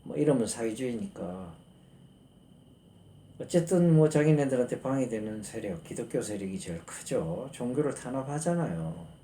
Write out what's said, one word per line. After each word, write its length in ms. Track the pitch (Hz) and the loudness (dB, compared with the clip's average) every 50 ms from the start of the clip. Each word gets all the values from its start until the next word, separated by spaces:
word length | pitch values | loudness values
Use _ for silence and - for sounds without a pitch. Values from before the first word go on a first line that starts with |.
| - | -12
뭐 120 | - - | -6 -2
이러면 300 | 147 147 147 143 123 113 | 2 4 4 4 4 2
사회주의니까 1120 | 107 - 120 117 113 110 117 131 127 120 113 101 98 - - 98 90 90 92 92 85 82 - - - - - - - - - - - - _ - - - - - - - - - - - - _ - - - - - - - - - - - | 0 -2 -4 -4 -4 -4 -4 -4 -4 -4 -4 -6 -8 -8 -8 -8 -8 -8 -8 -10 -12 -14 -18 -20 -20 -20 -20 -20 -20 -20 -20 -20 -20 -20 _ -20 -20 -20 -20 -20 -20 -20 -20 -20 -20 -20 -20 _ -20 -20 -20 -20 -20 -20 -20 -20 -20 -14 -12
어쨌든 540 | - - - 175 165 165 190 180 175 170 160 | -8 0 2 2 2 4 4 6 6 8 8
뭐 120 | 156 156 151 | 8 8 8
자기네들한테 720 | 156 147 151 156 156 147 143 135 131 123 123 123 131 - | 6 6 6 6 6 6 4 4 4 2 2 2 0 -2
방해되는 600 | - 131 135 135 131 117 113 110 104 107 107 107 | -2 0 0 0 0 0 -2 -4 -4 -4 -6 -8
세력, 420 | 101 - - 113 104 101 90 82 - | -8 -8 -8 -6 -6 -6 -6 -8 -8
기독교 380 | - 123 - 117 113 - 131 | -10 -8 -8 -6 -4 -2 -2
세력이 380 | 117 - 104 98 98 95 95 92 | -2 -2 -4 -6 -6 -6 -6 -6
제일 200 | - 92 85 82 - | -6 -6 -8 -8 -8
크죠. 640 | - - - - - - - 82 80 85 98 247 - | -12 -14 -14 -8 -4 -2 -2 -2 -2 -4 -6 -6 -10
종교를 440 | - - 123 120 127 143 147 143 127 | -8 -6 -6 -2 -2 0 0 -2 -2
탄압하잖아요. 1120 | - - 127 127 135 131 135 143 151 156 170 175 170 160 127 85 82 80 80 82 - - - - - | -4 -8 -6 -4 -4 -4 -4 -4 -2 0 0 0 2 0 -2 -2 -4 -4 -6 -6 -8 -12 -16 -18 -20